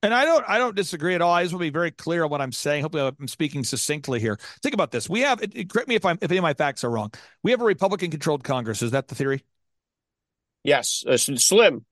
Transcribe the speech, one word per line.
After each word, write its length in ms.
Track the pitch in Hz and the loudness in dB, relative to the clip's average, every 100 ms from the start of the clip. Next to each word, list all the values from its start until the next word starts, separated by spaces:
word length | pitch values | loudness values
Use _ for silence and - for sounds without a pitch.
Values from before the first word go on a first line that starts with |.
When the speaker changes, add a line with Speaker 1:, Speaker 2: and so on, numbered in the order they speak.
Speaker 1:
And 120 | 285 | 4
I 100 | 240 | 4
don't, 220 | 294 330 226 | 6 4 4
I 100 | 208 | 2
don't 180 | 247 196 | 2 -2
disagree 400 | 180 170 156 180 | -4 -2 -2 2
at 60 | |
all. 120 | 175 | 4
I 100 | 175 | 4
just 100 | 175 | 2
want 100 | 180 | -2
to 20 | 170 | -4
be 40 | |
very 220 | 147 170 | -2 -2
clear 320 | - - 170 | -4 -4 0
on 60 | 160 | 0
what 100 | 147 | -2
I'm 140 | 135 | -4
saying. 300 | 120 143 147 | -4 -2 -2
Hopefully 280 | 151 160 139 131 | -2 -2 -2 -4
I'm 80 | 135 | -12
speaking 380 | - 156 139 123 | -4 -4 -4 -4
succinctly 560 | 123 - 151 139 123 | -4 -4 -4 -2 -2
here. 180 | 110 104 - - | 0 -2 -8 -8
Think 100 | 285 | -6
about 180 | 277 156 | -2 -2
this. 180 | 123 - | -2 -4
We 100 | 196 | 0
have, 240 | 277 247 | 0 0
it, 80 | 220 | -4
it, 160 | 240 185 | -8 -4
correct 200 | 226 - | -4 0
me 60 | 226 | 0
if 100 | 196 | 0
I'm, 120 | 170 | -2
if 100 | 170 | 0
any 60 | 180 | 0
of 60 | |
my 100 | 175 | 0
facts 320 | 143 147 135 123 | 0 -2 -2 -4
are 40 | |
wrong. 220 | 117 107 - - _ | -4 -6 -10 -20 _
We 80 | 185 | 0
have 80 | 240 | 2
a 60 | 233 | 2
Republican-controlled 800 | 180 196 190 180 156 147 147 - | 2 0 0 -4 -4 -2 -2 0
Congress. 360 | 131 113 104 | -2 -2 -4
Is 100 | 117 | -2
that 180 | 135 - | -2 -4
the 60 | - | -4
theory? 280 | 139 135 _ _ _ _ _ _ _ _ _ _ _ _ | -2 -2 _ _ _ _ _ _ _ _ _ _ _ _
Speaker 2:
Yes. 400 | - 143 120 - 123 | 2 2 2 -6 0
Uh, 40 | |
s-, 180 | 127 - 131 | 0 2 2
slim. 480 | - 196 220 123 117 | 4 6 6 4 -10